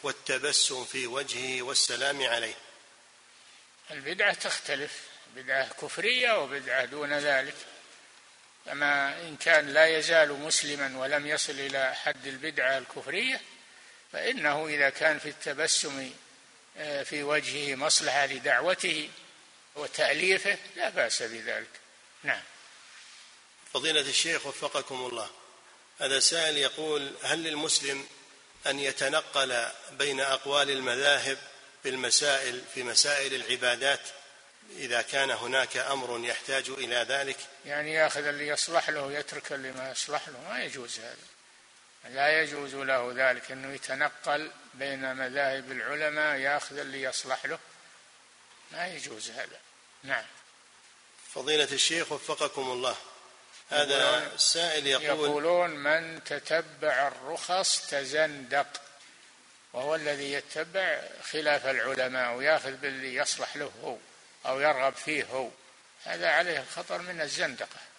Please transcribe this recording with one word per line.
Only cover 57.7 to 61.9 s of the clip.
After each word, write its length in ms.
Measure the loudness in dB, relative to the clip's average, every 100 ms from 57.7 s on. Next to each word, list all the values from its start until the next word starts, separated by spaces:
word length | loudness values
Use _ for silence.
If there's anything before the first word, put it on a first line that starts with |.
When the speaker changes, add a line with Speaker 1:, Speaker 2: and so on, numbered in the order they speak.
| 0 0
Speaker 2:
تزندق"، 960 | -4 0 2 2 0 0 0 0 -4 -14 -20 -20 -20 -20 -20 -20 -20 -12
وهو 220 | -6 -2 0
الذي 360 | 0 -2 -2
يتبع 680 | -4 -4 -6 -4 0 0 0 -4 -12 -6
خلاف 340 | 0 4 4 4
العلماء 680 | 0 0